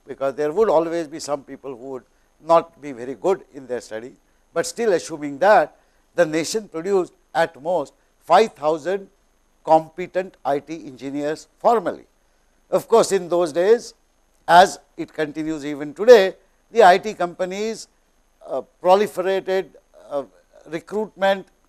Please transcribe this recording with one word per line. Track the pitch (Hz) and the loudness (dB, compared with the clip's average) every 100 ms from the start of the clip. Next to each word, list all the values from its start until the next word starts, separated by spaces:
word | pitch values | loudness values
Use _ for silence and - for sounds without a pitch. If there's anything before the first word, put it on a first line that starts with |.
| - | -18
because | 127 135 127 | -6 -6 -4
there | 151 | -4
would | 170 226 | 0 2
always | 151 170 170 151 | 2 0 -6 -8
be | 156 | -12
some | - 147 | -8 -10
people | 127 135 135 120 | -10 -18 -16 -16
who | 131 | -14
would | 131 - _ _ _ 151 | -16 -16 _ _ _ 0
not | 165 165 _ | 0 0 _
be | 147 | -16
very | 117 127 131 | -12 -12 -6
good | 175 190 - | -4 -4 -6
in | - 117 | -20 -10
their | 120 | -10
study, | - 110 123 - _ _ _ | -10 -14 -14 -20 _ _ _
but | 165 165 | -8 -6
still | - 226 | -4 -2
assuming | 170 - 160 147 139 | -2 -4 -12 -12 -2
that, | 190 196 151 _ _ _ _ 160 | 2 4 2 _ _ _ _ -2
the | 156 | -2
nation | 160 151 220 202 | -2 -6 -8 -10
produced | 160 180 196 165 _ _ 160 | -12 -4 -2 -2 _ _ -4
at | 165 127 | -4 -6
most | 151 175 135 _ _ _ | -6 -6 -6 _ _ _
five | - 180 220 | 0 2 2
thousand | - 147 160 147 196 196 _ _ _ _ _ - | -2 -4 -4 -4 -8 -8 _ _ _ _ _ 2
competent | 160 156 - 175 180 190 - 131 | 2 2 -10 -6 -6 -6 -8 -4
I | 143 | -4
T | 143 160 - | -6 -14 -16
engineers | 127 139 143 147 156 - _ | -14 -10 -6 -6 -8 -12 _
formally. | 208 233 165 78 - _ _ _ _ _ _ | 0 0 -2 -8 -14 _ _ _ _ _ _
Of | 180 - | -6 2
course, | 226 180 | 2 2
in | 190 175 | -2 -2
those | 175 175 | -2 0
days, | 147 190 233 - - _ _ _ _ - | 0 2 2 0 -20 _ _ _ _ 4
as | 170 202 - _ - | 6 6 2 _ -14
it | 156 | -12
continues | - 151 156 156 156 143 | -6 -8 -6 -8 -8 -8
even | 139 151 | -10 -10
today, | 143 220 240 190 - _ _ _ | 0 8 8 8 -2 _ _ _
the | 226 190 | 6 8
I | 185 | 6
T | 220 | 2
companies, | 190 175 165 185 196 220 214 - _ _ _ _ _ - | -4 -6 -4 -8 -6 -6 -8 -14 _ _ _ _ _ -10
uh, | 131 - _ | -10 -10 _
proliferated, | 175 196 208 180 185 190 190 190 - - _ 78 104 | 2 4 2 -4 -4 -4 -2 -4 -6 -14 _ _ -10
uh, | 143 120 87 _ _ 156 | -10 -10 _ _ _ -14
recruitment | 156 - 202 214 170 196 196 - _ | -14 -10 -10 -10 -2 -2 -2 -6 _